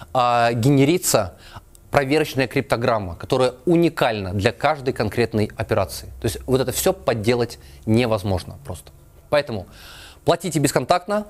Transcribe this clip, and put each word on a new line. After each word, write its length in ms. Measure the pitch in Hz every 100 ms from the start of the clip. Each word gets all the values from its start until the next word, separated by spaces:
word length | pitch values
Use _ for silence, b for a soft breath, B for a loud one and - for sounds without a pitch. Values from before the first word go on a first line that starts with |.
| B
а, 380 | 131 120 120 117
генерится 840 | 120 123 143 135 180 - 117 95 B B B - - -
проверочная 560 | 143 135 151 151 131 127
криптограмма, 680 | 139 - 120 123 113 92 82
которая 380 | - 131 127 - -
уникальна 640 | 170 165 - 135 110 95
для 200 | 101 107
каждой 400 | - 143 151 131
конкретной 580 | - 107 120 113 110 107 -
операции. 500 | 107 107 95 - - -
То 40 |
есть 140 | 120 - -
вот 140 | 127
это 120 | 127
все 220 | 120 -
подделать 640 | 185 - 113 104 120 117 - B B
невозможно 720 | - 110 123 110 101 92 - -
просто. 260 | - 90 - - - - -
Поэтому 380 | 147 143 107 90 B B B B B
платите 340 | - 170 185 151
бесконтактно. 640 | 139 151 123 180 - 208 208